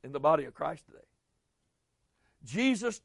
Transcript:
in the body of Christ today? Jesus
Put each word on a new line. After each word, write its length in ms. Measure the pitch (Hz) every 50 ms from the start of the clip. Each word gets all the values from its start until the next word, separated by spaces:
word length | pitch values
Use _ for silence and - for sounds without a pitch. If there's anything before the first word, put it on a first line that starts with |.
| -
in 80 | 131
the 80 | 143 135
body 260 | 143 151 160 151 135
of 80 | 123 -
Christ 300 | - 147 151 160 147 _
today? 180 | - - - - _ _ _ _ _ _ _ _ _ _ _ _ _ _ _ _ _ _ _ _ _ _ _ _ _ _ _ -
Jesus 560 | 107 139 220 254 269 247 185 240 233 202 -